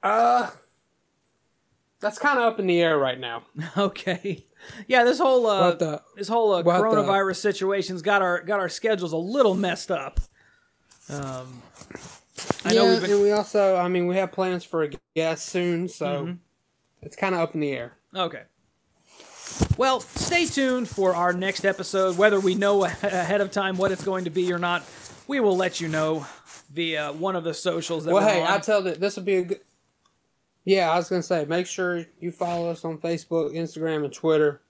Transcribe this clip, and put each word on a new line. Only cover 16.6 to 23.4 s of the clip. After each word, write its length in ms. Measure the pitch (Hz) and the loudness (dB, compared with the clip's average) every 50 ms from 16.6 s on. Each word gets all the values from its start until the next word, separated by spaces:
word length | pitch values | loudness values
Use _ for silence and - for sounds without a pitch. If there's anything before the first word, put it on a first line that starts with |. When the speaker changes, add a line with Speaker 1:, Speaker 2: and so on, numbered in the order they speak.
| _ _ _ _ _ _ _ _ - | _ _ _ _ _ _ _ _ -20
Speaker 1:
it's 120 | - - | -20 -8
kinda 220 | - - 190 185 175 | -6 -2 -2 0 0
up 160 | 165 160 - | -2 -2 -2
in 60 | 165 | -4
the 100 | 151 143 139 | -4 -4 -4
air. 200 | 127 117 120 - _ _ _ _ | -6 -8 -12 -14 _ _ _ _
Speaker 2:
Okay. 280 | 185 185 160 - 110 - _ _ _ _ _ _ _ _ _ _ _ _ _ - - - - - - - - - - - - - - | -6 -6 -6 -6 -10 -18 _ _ _ _ _ _ _ _ _ _ _ _ _ -20 -20 -20 -20 -20 -16 -12 -10 -2 -2 0 0 2 2
Well, 220 | 254 262 262 240 | 2 2 2 0
stay 460 | - - - - - - 339 349 349 | -4 -8 -8 -6 -4 0 2 2 2
tuned 420 | - - 277 269 262 254 254 240 - | 2 0 0 0 0 0 0 -2 -4
for 260 | - - 196 185 180 | -2 0 2 2 2
our 180 | 170 175 180 180 | 2 2 0 0
next 320 | 180 185 196 196 - - | 0 -2 -4 -4 0 0
episode. 540 | 196 190 - 190 - - 190 190 190 180 170 | 0 0 0 -6 -4 0 2 2 2 2 4
Whether 200 | 202 214 208 196 | 4 6 6 4
we 140 | 196 190 185 | 2 2 2
know 300 | 185 202 202 202 202 190 | 2 2 2 4 4 2
<laughs> 180 | 165 165 - - | 0 -2 -2 -4
ahead 380 | 202 190 180 175 156 196 208 | -2 -2 0 0 0 0 0